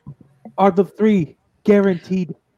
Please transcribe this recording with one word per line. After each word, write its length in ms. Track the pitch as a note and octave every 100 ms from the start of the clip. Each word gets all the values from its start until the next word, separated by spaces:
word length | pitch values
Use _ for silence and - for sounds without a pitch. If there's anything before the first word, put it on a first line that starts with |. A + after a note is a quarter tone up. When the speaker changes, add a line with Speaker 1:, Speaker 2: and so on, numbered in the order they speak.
Speaker 1:
<laughs> 580 | - - _ _ - -
Speaker 2:
are 120 | G3
the 140 | F#3
three 520 | F#3+ - A3 G3+ D3+ - _ _
guaranteed 720 | - G3+ G3 F3+ - F#3 E3 - _